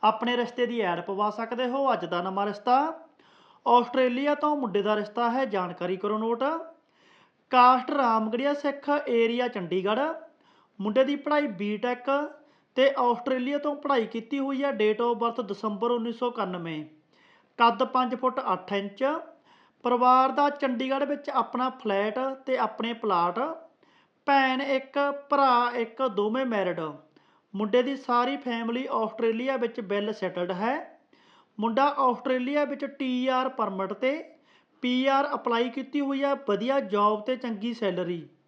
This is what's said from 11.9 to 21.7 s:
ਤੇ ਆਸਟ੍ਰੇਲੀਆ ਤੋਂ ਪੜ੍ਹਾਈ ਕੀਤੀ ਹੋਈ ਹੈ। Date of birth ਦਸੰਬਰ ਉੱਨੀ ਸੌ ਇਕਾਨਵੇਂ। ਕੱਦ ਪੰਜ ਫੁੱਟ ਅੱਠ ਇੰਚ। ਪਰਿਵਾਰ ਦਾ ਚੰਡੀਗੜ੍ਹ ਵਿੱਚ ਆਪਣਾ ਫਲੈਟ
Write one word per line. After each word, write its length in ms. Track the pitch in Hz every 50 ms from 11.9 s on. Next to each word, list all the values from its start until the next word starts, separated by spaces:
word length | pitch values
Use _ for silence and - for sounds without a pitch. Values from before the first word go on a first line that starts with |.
| 247 247 247 - 269 285 294 294 - - - _ _ _ _ _ _
ਤੇ 180 | - 262 277 269 277
ਆਸਟ੍ਰੇਲੀਆ 600 | 247 240 240 233 240 277 262 254 247 254 285 294
ਤੋਂ 180 | 285 294 294
ਪੜ੍ਹਾਈ 300 | 285 - 294 277 254 220
ਕੀਤੀ 340 | - - 233 220 - - 277
ਹੋਈ 240 | 269 269 277 262 277
ਹੈ। 60 | 277
Date 360 | 262 208 214 214 214 214 233
of 140 | 240 240 220
birth 240 | 233 233 233 247 240
ਦਸੰਬਰ 480 | 196 202 - - 220 208 196 220 240
ਉੱਨੀ 200 | 240 240 226 233
ਸੌ 180 | 226 233 247 240
ਇਕਾਨਵੇਂ। 540 | 240 233 208 185 185 180 170 165 160 156 156 - - - _ _ _ _ _ _ _ _ _ _ _ -
ਕੱਦ 260 | 240 233 233 202 262
ਪੰਜ 320 | 247 - 254 254 247 254
ਫੁੱਟ 240 | 247 254 254 247 277 262 233 190
ਅੱਠ 200 | 180 - - 202
ਇੰਚ। 300 | 202 196 202 196 - 262 269 302 330 - - - _ _ _ - _ _ _ _ _ _
ਪਰਿਵਾਰ 460 | 240 247 240 247 254 254 254 262 262
ਦਾ 200 | 254 254 285 294
ਚੰਡੀਗੜ੍ਹ 560 | 285 285 285 269 254 226 262 262 269 269 277
ਵਿੱਚ 240 | 269 294 285 - -
ਆਪਣਾ 400 | - 262 226 - - 247 254
ਫਲੈਟ 500 | 262